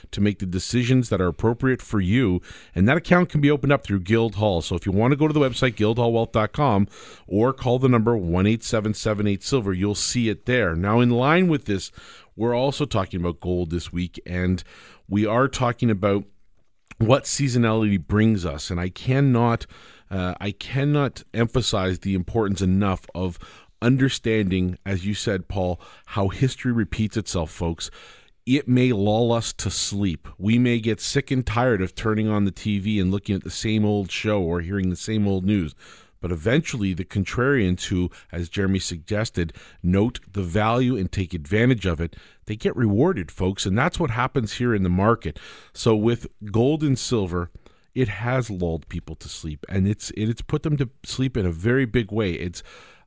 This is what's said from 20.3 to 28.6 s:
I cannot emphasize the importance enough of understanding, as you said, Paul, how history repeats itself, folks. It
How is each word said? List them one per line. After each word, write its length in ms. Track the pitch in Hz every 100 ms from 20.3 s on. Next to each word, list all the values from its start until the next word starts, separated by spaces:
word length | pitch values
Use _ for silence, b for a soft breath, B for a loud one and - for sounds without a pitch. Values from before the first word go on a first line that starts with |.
| -
I 100 | 104
cannot 720 | - - 127 143 147 131 - -
emphasize 640 | - 117 131 - 104 92 90
the 160 | 98 95
importance 460 | 85 117 101 95
enough 440 | 95 95 101 92 - 85
of 240 | 92 87 B B B _
understanding, 1000 | 117 131 131 - 113 110 98 92 90 92 98
as 200 | 98 98
you 80 |
said, 340 | 104 - 98 -
Paul, 320 | 98 90 87 B B -
how 220 | 107 98
history 420 | - 131 - 127
repeats 460 | 117 104 - 107 110
itself, 340 | - 90 78
folks. 400 | - 85 82 - B B B B _ -
It 220 | 139